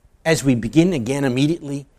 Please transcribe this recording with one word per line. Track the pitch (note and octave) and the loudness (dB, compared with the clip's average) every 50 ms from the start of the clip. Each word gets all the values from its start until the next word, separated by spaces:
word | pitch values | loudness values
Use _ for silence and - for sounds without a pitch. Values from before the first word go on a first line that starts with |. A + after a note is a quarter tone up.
| _ _ _ _ - | _ _ _ _ -2
As | D#3+ D#3+ - C3+ | -2 -2 2 2
we | C#3 B2+ | 0 0
begin | A2+ G2+ A2 G2+ D#3 E3+ F#3+ F3+ | 0 -2 0 2 4 4 4 2
again | C3 A2 B2 C3+ C#3+ C#3 | -2 -2 -4 -2 -2 -2
immediately, | C3 A#2+ C3 C#3+ D3 E3+ - D3+ C#3 C#3+ C#3+ C#3 - _ | 0 0 0 0 0 0 -4 -6 -10 -10 -10 -12 -14 _